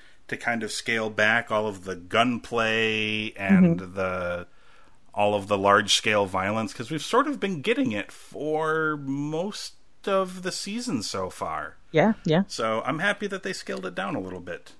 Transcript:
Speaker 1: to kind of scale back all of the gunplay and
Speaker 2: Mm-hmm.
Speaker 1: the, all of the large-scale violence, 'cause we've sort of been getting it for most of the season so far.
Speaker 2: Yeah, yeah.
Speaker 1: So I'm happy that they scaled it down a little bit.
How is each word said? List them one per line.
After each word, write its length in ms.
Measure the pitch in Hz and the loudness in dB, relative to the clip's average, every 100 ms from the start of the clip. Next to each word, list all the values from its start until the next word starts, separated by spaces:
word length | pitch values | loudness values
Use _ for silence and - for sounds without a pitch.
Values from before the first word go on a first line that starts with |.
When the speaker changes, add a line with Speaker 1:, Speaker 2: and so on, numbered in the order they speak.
| - - - | -20 -18 -10
Speaker 1:
to 100 | - | -6
kind 280 | - 117 | -2 -2
of 80 | 107 | -4
scale 380 | - - 113 110 | -6 -2 -2 -2
back 420 | 107 107 117 - | 2 4 4 2
all 160 | 107 107 | 0 0
of 160 | 98 | -4
the 100 | 95 | -8
gunplay 1400 | 87 90 110 123 117 - 117 113 110 110 110 107 107 110 - | -10 0 2 4 2 -2 0 2 2 2 0 0 -2 -4 -2
and 420 | 98 98 90 87 | 4 8 8 4
Speaker 2:
Mm-hmm. 140 | 92 | -2
Speaker 1:
the, 520 | 95 92 92 87 87 90 - - - - - - | -4 -2 -2 -4 -6 -8 -18 -20 -20 -20 -20 -8
all 200 | - 104 | 0 2
of 140 | 104 98 | 2 2
the 100 | 101 | 2
large-scale 680 | 98 101 104 - 113 104 98 | 6 6 6 2 4 2 2
violence, 460 | 95 98 110 110 | 0 0 0 -2
'cause 180 | - 117 | -6 -6
we've 120 | 156 | -6
sort 240 | - 233 294 | 0 2 2
of 100 | 240 | 0
been 200 | 196 170 | -4 -2
getting 320 | 156 247 254 | -2 0 0
it 180 | 104 - | -2 -6
for 880 | - - - 151 156 160 160 156 151 | -12 -16 -8 -4 -2 0 0 0 -2
most 760 | 139 139 147 156 196 - - - - - - | -4 -4 -4 -4 -4 -6 -12 -14 -20 -10 0
of 360 | 190 185 185 | 0 0 -4
the 100 | 180 | -8
season 500 | - - 220 247 135 | -6 -6 -8 -4 -4
so 260 | 95 101 92 | -4 -4 -6
far. 480 | - 87 78 78 - - | -6 -6 -6 -8 -14 -2
Speaker 2:
Yeah, 240 | 156 202 214 | 4 4 4
yeah. 200 | 175 160 196 | 2 2 2
Speaker 1:
So 360 | - 113 113 123 | -2 0 0 -2
I'm 140 | 151 | -2
happy 260 | 202 202 208 | 0 -2 -4
that 160 | 190 | -6
they 100 | 196 | -8
scaled 320 | 185 - 190 | -8 -8 -8
it 100 | 185 | -8
down 200 | 175 196 | -6 -6
a 60 | 131 | -4
little 200 | 95 90 | -6 -10
bit. 320 | 87 90 - - | -10 -12 -14 -20